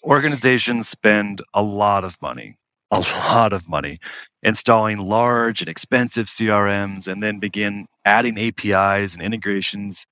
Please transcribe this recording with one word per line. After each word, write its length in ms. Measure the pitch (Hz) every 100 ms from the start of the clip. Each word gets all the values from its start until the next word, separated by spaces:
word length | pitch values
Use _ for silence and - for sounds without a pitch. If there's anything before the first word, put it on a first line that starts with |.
Organizations 840 | 156 147 147 143 127 127 117 120 110
spend 520 | - 110 104 104 98 -
a 100 | 101
lot 400 | 104 101 104 101
of 180 | 92 -
money, 360 | 73 64 53 - _ _ _
a 80 | 104
lot 540 | 87 - - 117 110
of 160 | 98 85
money, 280 | 78 71 78 - - - _
installing 540 | - 107 - 113 107 104
large 640 | 95 110 120 120 117 110
and 80 | -
expensive 580 | 82 - 127 123 - 107
C 220 | - 110
R 180 | 104 101 101 98
Ms 200 | 98 95
and 160 | 95
then 160 | 107 104
begin 480 | 101 104 104 101 101 _
adding 340 | 101 104 120 107
A 140 | 113
P 220 | - 104
Is 420 | 98 98 98 101 87
and 80 |
integrations 840 | 92 113 101 98 95 104 101 92 -